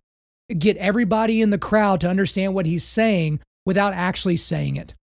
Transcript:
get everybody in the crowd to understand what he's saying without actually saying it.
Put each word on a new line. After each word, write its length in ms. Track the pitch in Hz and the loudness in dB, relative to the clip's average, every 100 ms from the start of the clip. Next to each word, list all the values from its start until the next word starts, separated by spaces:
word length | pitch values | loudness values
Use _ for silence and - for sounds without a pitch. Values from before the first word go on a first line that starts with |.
| _ _ _ _ - 185 | _ _ _ _ -10 -2
get 180 | 180 190 | 0 2
everybody 640 | 190 208 214 220 220 220 | 0 0 2 2 2 2
in 100 | 220 | 2
the 80 | 202 | 0
crowd 420 | - 214 208 190 | 0 2 4 2
to 60 | 175 | 0
understand 440 | 185 196 - 190 | 0 -2 -2 -2
what 120 | 190 165 | -2 -2
he's 180 | 170 | -2
saying 560 | - - 226 196 156 151 - _ | -2 0 2 2 0 -4 -8 _
without 300 | - 190 202 | -2 0 0
actually 420 | 185 180 - 190 170 | 0 -2 -2 0 0
saying 400 | - 156 143 139 | 0 -2 -2 -4
it. 180 | - - | -8 -16